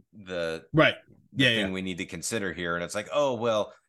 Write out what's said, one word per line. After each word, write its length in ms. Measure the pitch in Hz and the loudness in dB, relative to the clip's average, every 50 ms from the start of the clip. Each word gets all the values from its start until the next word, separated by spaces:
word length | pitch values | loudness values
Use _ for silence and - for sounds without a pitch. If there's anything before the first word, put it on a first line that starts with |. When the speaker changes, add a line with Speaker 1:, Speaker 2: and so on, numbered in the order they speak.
| _ _ | _ _
Speaker 1:
the, 540 | _ 107 95 92 90 87 85 82 80 80 - _ - | _ -18 -12 -8 -4 -4 -2 -2 -4 -6 -8 _ 2
Speaker 2:
Right. 220 | 156 147 123 - - - _ - _ _ _ | 4 4 4 2 0 -10 _ -20 _ _ _
Speaker 1:
the 140 | - 135 131 | 0 4 4
Speaker 2:
Yeah, 40 | 123 | 4
Speaker 1:
thing 160 | 113 110 101 | 4 4 0
Speaker 2:
yeah. 40 | 95 | 0
Speaker 1:
we 100 | 92 95 | -2 -4
need 180 | 92 95 90 85 | -4 -4 -4 -6
to 60 | 92 | -6
consider 460 | - 95 85 - - 117 107 98 92 | -8 -8 -8 -6 -4 -4 -2 -2 -4
here. 240 | 78 87 87 85 85 | -4 -4 -4 -2 -2
And 80 | 85 87 | -2 -4
it's 120 | 85 - | -4 -6
like, 120 | 104 104 - - | -6 -6 -2 0
"Oh, 220 | 147 147 135 123 | 2 2 2 0
well, 380 | 107 117 117 110 107 98 - - _ _ | 0 0 2 2 2 0 -2 -8 _ _